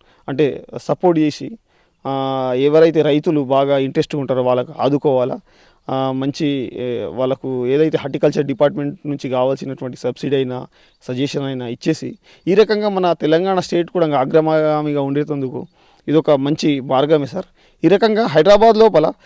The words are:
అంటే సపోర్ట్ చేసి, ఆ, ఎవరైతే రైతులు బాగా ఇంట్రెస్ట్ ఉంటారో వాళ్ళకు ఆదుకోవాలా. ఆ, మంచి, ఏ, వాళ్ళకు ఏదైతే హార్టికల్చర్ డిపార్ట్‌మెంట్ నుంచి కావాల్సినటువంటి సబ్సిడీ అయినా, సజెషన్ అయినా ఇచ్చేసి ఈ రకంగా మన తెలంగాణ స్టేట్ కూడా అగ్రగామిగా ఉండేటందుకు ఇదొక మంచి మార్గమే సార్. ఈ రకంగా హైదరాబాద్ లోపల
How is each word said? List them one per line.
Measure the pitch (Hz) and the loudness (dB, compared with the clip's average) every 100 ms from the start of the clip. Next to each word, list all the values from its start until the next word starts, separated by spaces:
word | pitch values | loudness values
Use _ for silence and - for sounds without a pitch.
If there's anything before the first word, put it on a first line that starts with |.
| _ _ - | _ _ -8
అంటే | 139 143 - - - | -2 0 -2 -10 -12
సపోర్ట్ | - - 180 165 | -6 0 2 2
చేసి, | 151 - 135 226 _ _ _ _ 131 | 0 -2 -10 -16 _ _ _ _ -6
ఆ, | 135 135 135 131 127 | -4 -4 -2 -2 0
ఎవరైతే | 139 156 165 156 | 2 4 4 4
రైతులు | 147 147 160 151 | 2 0 0 -2
బాగా | 131 135 139 139 | 0 0 2 0
ఇంట్రెస్ట్ | 135 160 147 151 | 0 -2 -4 -4
ఉంటారో | 131 127 | -2 0
వాళ్ళకు | 127 123 123 147 | 0 0 -2 -2
ఆదుకోవాలా. | 131 143 151 127 123 208 - _ _ _ - | 0 0 2 0 0 -4 -12 _ _ _ -8
ఆ, | 135 135 | -4 -4
మంచి, | 131 135 - 151 139 117 | -4 -4 -4 -4 -4 -6
ఏ, | - 123 117 | -8 -6 -6
వాళ్ళకు | 98 101 127 135 131 127 123 | -6 -4 -2 -4 -4 -4 0
ఏదైతే | 139 156 151 | 2 2 0
హార్టికల్చర్ | 139 139 151 156 | -4 0 0 0
డిపార్ట్‌మెంట్ | 139 127 147 147 143 135 147 | -2 0 0 0 -6 -8 -8
నుంచి | 139 135 | -8 -4
కావాల్సినటువంటి | 127 131 135 135 131 131 123 | -2 0 -2 -6 -10 -12 -8
సబ్సిడీ | 123 127 147 135 | -8 -6 -2 -2
అయినా, | 127 123 135 _ _ _ | -2 -6 -12 _ _ _
సజెషన్ | - 127 139 147 | -10 -6 -4 -4
అయినా | 135 131 120 | -6 -6 -8
ఇచ్చేసి | 123 170 156 127 - _ _ - | -6 -4 -4 -6 -14 _ _ 0
ఈ | |
రకంగా | 202 202 208 208 | 4 4 2 -2
మన | 190 180 | 0 0
తెలంగాణ | 165 151 160 190 190 | 0 2 2 2 -2
స్టేట్ | - 175 165 | -2 -2 -2
కూడా | 185 160 143 | 0 0 0
అగ్రగామిగా | 135 160 156 156 156 151 151 143 | 2 2 2 2 2 0 -2 -2
ఉండేటందుకు | 139 143 147 143 131 - - _ _ _ - | -2 -2 -4 -4 -6 -8 -14 _ _ _ 0
ఇదొక | 151 151 | 2 4
మంచి | 143 139 156 160 139 | 2 2 -2 0 -2
మార్గమే | 131 131 147 156 135 | 0 0 2 2 0
సార్. | 190 - _ _ _ | -8 -10 _ _ _
ఈ | 165 | 2
రకంగా | 196 220 214 233 | 4 2 0 2
హైదరాబాద్ | 151 165 202 226 214 | 4 6 6 6 6
లోపల | 220 170 156 - | 6 6 2 -2